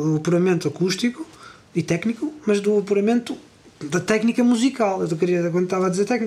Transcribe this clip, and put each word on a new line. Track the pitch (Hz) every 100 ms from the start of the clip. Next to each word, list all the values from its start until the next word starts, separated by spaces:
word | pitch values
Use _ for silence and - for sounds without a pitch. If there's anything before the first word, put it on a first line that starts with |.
| 156
do | 156
apuramento | 156 170 185 175 147
acústico | - 185 185 240 247 320 - - - -
e | 180
técnico, | 160 170 220 233 302 -
mas | - 202
do | 196 208
apuramento | 196 202 208 240 233 262 - _ - - 147
da | 175
técnica | 175 214 226 233
musical. | 240 233 254 - 208 190
Eu | 175 165
queria, | 175 175 170
quando | 170
estava | 180 185 185
a |
dizer | 180 202
técnica, | 247